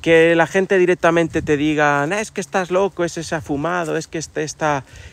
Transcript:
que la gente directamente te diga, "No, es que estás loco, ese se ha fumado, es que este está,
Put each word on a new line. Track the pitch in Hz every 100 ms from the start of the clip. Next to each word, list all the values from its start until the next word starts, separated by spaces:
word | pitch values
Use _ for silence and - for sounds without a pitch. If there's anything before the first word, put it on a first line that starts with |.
que | - 165 165 170
la | 160
gente | 196 190 196
directamente | 180 175 170 170 165 165
te | 156 147
diga, | 151 151 151 143 147
"No, | 208
es | 220
que | -
estás | 180 202 175
loco, | 180 196 -
ese | 170 175
se | 156
ha | 165
fumado, | - 143 160 180 160 156
es | 156
que | 165
este | 151 -
está, | 151 - 156 143 - - -